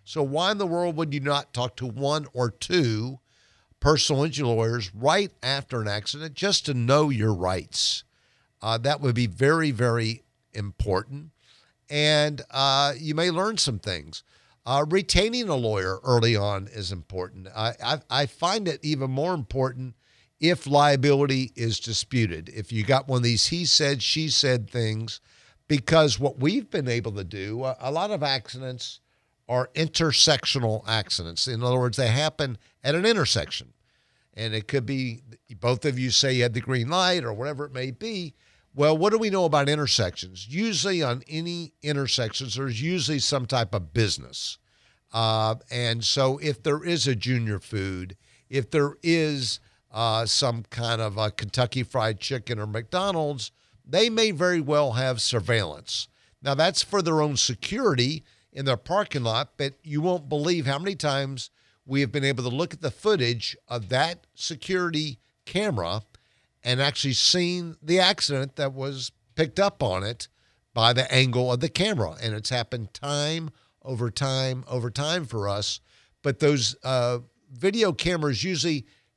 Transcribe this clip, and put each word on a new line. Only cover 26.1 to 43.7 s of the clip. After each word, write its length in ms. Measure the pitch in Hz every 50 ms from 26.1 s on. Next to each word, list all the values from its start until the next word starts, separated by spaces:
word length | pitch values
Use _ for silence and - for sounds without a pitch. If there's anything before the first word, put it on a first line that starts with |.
| 110 98
what 200 | 135 139 127 131
we've 280 | 127 151 196 285 226 -
been 200 | - 185 139 127
able 240 | 120 120 104 113 101
to 100 | 101 98
do, 400 | 85 98 101 95 101 107 120 131
a, 120 | 131 123 -
a 120 | - 127 143
lot 180 | 160 185 208
of 140 | 214 170 143
accidents 720 | 143 135 131 107 - - 127 131 131 127 120 - - - - _ _ _ _ _ _ _ _ _ -
are 220 | 120 127 123 - -
intersectional 1080 | 151 160 156 - - 165 156 135 - - 160 147 127 - - - 139 120 110 110 107 - 107
accidents. 580 | 113 110 104 - - - 87 82 85 - -
In 160 | - 120 110 120
other 160 | 123 127 127
words, 180 | 123 123 104
they 120 | - 131 117
happen 500 | 113 131 151 156 - - 147 135 120 - - _ _ _ -
at 120 | 131 147
an 100 | 170 190
intersection. 640 | 220 233 208 151 - - 107 76 - - - 62 60 _ _ _ _ _ _ _ _ _ _ _ _ _
And 180 | - 110 113 107
it 120 | 110 101
could 180 | - - 139 123
be 360 | 107 139 135 131 123 113 110 - 117 113 - _ _ 117 92
both 240 | - 120 127 - -
of 120 | 151 131 127
you 120 | 127 127
say 240 | 107 - - 139 131
you 80 | 123 120
had 120 | 123 113
the 60 | 127
green 280 | 113 - 131 127 113 123
light 340 | 165 185 185 180 180 180 135
or 80 | 117 107
whatever 320 | 104 123 143 151 131 147
it 80 | 143 127
may 180 | 127 127 131 123
be. 420 | - - 226 226 196 175 151 - _ _ _ _ _ _ _ _
Well, 220 | 131 143 151 160
what 160 | 160 170 208 208
do 60 | 226
we 120 | 226 214
know 140 | 190 190 180
about 240 | 160 147 147 139 139
intersections? 800 | 151 151 147 123 - - 107 - - - - 92 92 92 95 107
Usually 540 | 135 175 214 226 208 151 160 202 190 170 156
on 200 | 127 120 131 127 -
any 460 | 151 160 165 170 175 170 170 151 _ _ -
intersections, 720 | 147 147 143 139 120 - - 120 110 - - 135 123 107
there's 240 | 123 139 135 120 107 135
usually 360 | 165 185 180 135 113 156 139
some 260 | - - 147 135 127
type 280 | 113 - 123 117 98